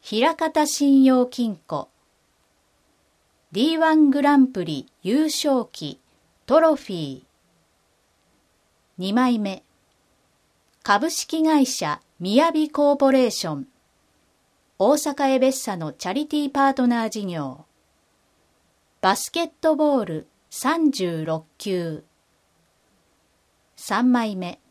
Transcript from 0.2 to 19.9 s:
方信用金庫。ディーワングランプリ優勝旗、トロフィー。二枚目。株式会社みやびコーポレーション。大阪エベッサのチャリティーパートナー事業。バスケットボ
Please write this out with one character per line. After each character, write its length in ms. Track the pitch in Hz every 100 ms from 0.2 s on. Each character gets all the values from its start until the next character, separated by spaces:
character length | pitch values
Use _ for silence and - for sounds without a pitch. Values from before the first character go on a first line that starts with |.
| 277
方 320 | 320 320 311 294
信 380 | - 285 277
用 200 | 262 254 247
金 280 | 247 233
庫。 340 | 185 _ 147 - _ _ _ _ _ _ _ _ _ _ _ _ _ _ _ _
デ 80 | 175
ィ 120 | 285
ー 40 | 330
ワ 160 | 320
ン 160 | 311 294
グ 120 | 285
ラ 120 | 285
ン 140 | 285 254
プ 160 | 208
リ 260 | 170 147 - _
優 240 | 180 254 311
勝 320 | - 294 269 220
旗、 280 | - 151 - _ _ _ _ -
ト 120 | 262
ロ 160 | 269
フ 80 | - -
ィ 320 | 180 147 131
ー。 40 | _ _ _ _ _ _ _ _ _ _ _ _ _ _ _ _ _ -
二 140 | 185
枚 260 | 220 254 233
目。 240 | 202 190 _ _ _ _ _ _ _ _ _ _ _ _
株 280 | - 202 311
式 340 | - - 320
会 200 | 311 302
社 360 | 262 - 160 147 _ _
み 160 | 175
や 160 | 226 330
び 200 | 320 302
コ 220 | 294 285
ー 20 | 285
ポ 160 | 269
レ 160 | 262 247
ー 20 |
シ 160 | - 180
ョ 80 |
ン。 140 | 147 131 _ _ _ _ _ _ _ _ _ _ _
大 140 | 202
阪 380 | 294 302 277 269
エ 80 | 262
ベ 100 | 262
ッ 40 |
サ 260 | 262 - 185
の 160 | 160
チ 120 | - 185
ャ 60 |
リ 140 | 220 302
テ 100 | 302
ィ 100 | 285
ー 20 |
パ 180 | 277 277
ー 60 |
ト 120 | 269 247
ナ 200 | 240 220
ー 20 |
事 160 | 220
業。 400 | 196 170 135 135 - _ _ _ _ _ _ _ _ _ _ _ _ _
バ 160 | 185 196
ス 160 | -
ケ 120 | 330
ッ 60 | 330 _
ト 120 | 320
ボ 240 | 302 302